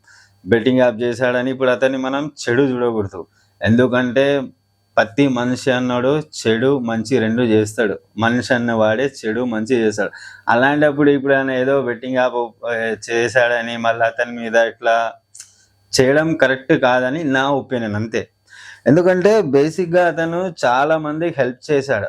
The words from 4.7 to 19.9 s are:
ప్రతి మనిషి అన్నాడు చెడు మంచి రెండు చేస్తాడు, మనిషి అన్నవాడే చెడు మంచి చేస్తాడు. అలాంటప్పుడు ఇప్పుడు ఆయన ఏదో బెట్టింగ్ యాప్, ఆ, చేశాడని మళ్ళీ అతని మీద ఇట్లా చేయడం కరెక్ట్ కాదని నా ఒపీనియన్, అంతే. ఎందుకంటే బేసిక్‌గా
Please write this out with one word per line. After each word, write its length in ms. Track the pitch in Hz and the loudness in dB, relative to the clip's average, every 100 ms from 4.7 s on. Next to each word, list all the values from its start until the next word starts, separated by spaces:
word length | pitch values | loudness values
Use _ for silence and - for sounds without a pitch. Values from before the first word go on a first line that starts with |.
| _ _ - | _ _ -2
ప్రతి 280 | 110 - 143 | 0 2 0
మనిషి 420 | 123 123 123 - | 0 -2 -2 -2
అన్నాడు 500 | 123 127 123 127 151 151 - | -2 0 -2 0 -2 -4 -6
చెడు 400 | 120 113 131 139 | -2 0 2 0
మంచి 400 | 117 113 110 127 | -2 -4 -2 0
రెండు 220 | 110 113 | 0 0
చేస్తాడు, 540 | 123 107 107 107 110 92 _ 104 | 2 2 0 -2 -2 -4 _ -2
మనిషి 360 | 113 123 117 | 0 0 0
అన్నవాడే 520 | 123 120 117 107 110 139 | -2 0 0 2 0 -2
చెడు 360 | - 113 110 | -6 -6 -4
మంచి 320 | 123 110 110 123 | -4 -4 -2 0
చేస్తాడు. 360 | 110 104 98 - - - - | 0 -2 -6 -8 -20 -8 0
అలాంటప్పుడు 600 | 117 135 147 151 139 147 | 2 2 4 2 4 2
ఇప్పుడు 220 | 143 135 | 2 2
ఆయన 180 | 135 135 | 0 0
ఏదో 300 | 131 127 139 | -2 0 0
బెట్టింగ్ 340 | 120 113 127 127 | -2 -6 -4 -2
యాప్, 200 | 127 120 117 107 117 | 0 -2 -6 -8 -6
ఆ, 80 | 113 113 107 113 | -4 -4 -6 -4
చేశాడని 640 | 117 117 131 120 120 117 117 | -2 0 2 2 2 -2 -2
మళ్ళీ 280 | 113 117 113 | -2 0 0
అతని 280 | 113 120 120 | -2 -6 -6
మీద 160 | 113 113 | -2 0
ఇట్లా 580 | 117 107 120 113 113 - _ - - _ _ _ _ - | 0 0 0 0 -2 -8 _ -20 -20 _ _ _ _ 0
చేయడం 340 | 127 143 160 | 2 2 0
కరెక్ట్ 400 | 156 131 131 - | 2 0 0 0
కాదని 500 | 151 127 127 127 147 | 2 2 2 0 -4
నా 200 | 156 131 135 | -2 -2 0
ఒపీనియన్, 460 | 139 110 127 110 104 | -2 -4 -6 -4 -4
అంతే. 260 | 110 113 - _ _ - - - - | -4 -6 -8 _ _ -20 -20 -4 2
ఎందుకంటే 540 | 151 180 185 196 220 | 4 4 2 4 2
బేసిక్‌గా 600 | 165 135 151 156 175 | 2 2 2 -2 -2